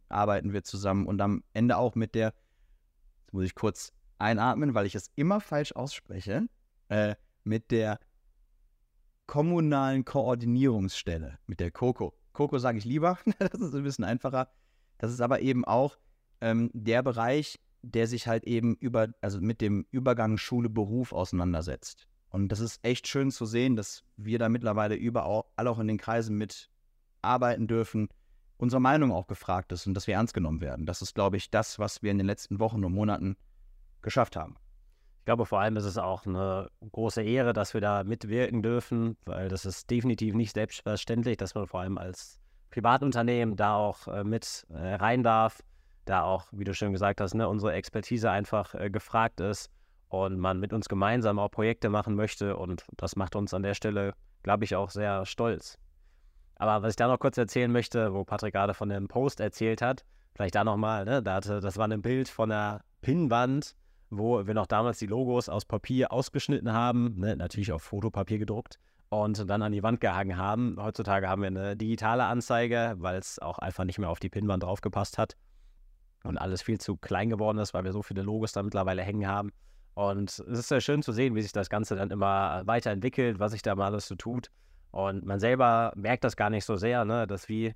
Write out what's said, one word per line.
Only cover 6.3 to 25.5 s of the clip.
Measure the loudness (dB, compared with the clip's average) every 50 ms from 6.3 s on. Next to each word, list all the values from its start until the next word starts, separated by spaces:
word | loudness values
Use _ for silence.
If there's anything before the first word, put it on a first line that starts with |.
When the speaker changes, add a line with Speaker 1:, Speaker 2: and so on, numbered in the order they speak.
| -2 -2 -2 -2 -6 _ _ _ _ _ _ -2
Speaker 1:
äh, | 0 2 2 2 0 -4 _ _ _ _ _
mit | -2 -2 -2 0 2
der | 2 2 2 0 -2 -6 -8 _ _ _ _ _ _ _ _ _ _ _ _ _ _ _ _ _ _ _ _ _ _ _ _
kommunalen | -4 0 0 2 2 4 4 4 4 4 4 2 2 2 0 -2
Koordinierungsstelle, | 0 0 0 0 2 0 0 2 2 4 4 4 4 4 4 0 -2 -4 -4 -4 -4 -4 -4 -6 -8 -12 -12 _
mit | -10 -6 -4
der | -4 -4
koko. | -2 0 0 0 0 0 -4 -6 -6 _ _ _ -2
koko | -2 0 0 0 0
sag | 0 0 0
ich | -2 -2
lieber, | -2 0 2 2 2 0 0 0 -2
<laughs> | 0 2
das | 0 -2 -2 -4
ist | -4 -4 -4
ein | -2
bisschen | -4 -2 -2 -2 -2
einfacher. | -2 -2 -2 -2 -2 -2 -2 -2 -4 _ _ _ _ _ _ _ _ _ -6
Das | -4 -4
ist | 0 0
aber | 2 2 2 2
eben | 2 2 2 2 2
auch, | 2 2 2 2 2 -2 _ _ _ _ _ _ _ _ _
ähm, | 0 2 2 2 2 0
der | -2 -4 0 2 2 4
Bereich, | 2 2 0 0 0 2 2 0 0 -2 -8 -16 _ _ _ _
der | -12 -2 0 0 2
sich | 2 0 -2 -2
halt | 0 0 0 0
eben | 0 0 2 4 2 2
über, | 2 0 0 2 2 2 2 0 -4
also | -4 -4 -2 0
mit | 0 -2 0 0
dem | 2 2 2 0 0 -2
Übergang | -4 0 2 2 2 2 2 2 0
Schule-Beruf | 0 -2 -2 0 0 0 0 0 0 0 0 0 -2 -2 -2
auseinandersetzt. | -2 -4 -2 0 0 0 2 2 0 0 -2 -4 -8 -8 -10 -14 -18 -18 _ _ _ _ _ _
Und | -2 -2 0 0
das | 0 -2
ist | -4 -4 -6 -2 0
echt | 0 0 0 -2
schön | -2 0 0 0 0
zu | 0 -2 -4
sehen, | 0 2 2 4 4 2
dass | 2 -2 -6 -12 -16 -18 _ _
wir | -12 -4 -2 0 2
da | 2 2
mittlerweile | 2 2 2 0 2 2 2 2 0
überall, | 0 0 0 0 0 0 0 0 -2 -2 _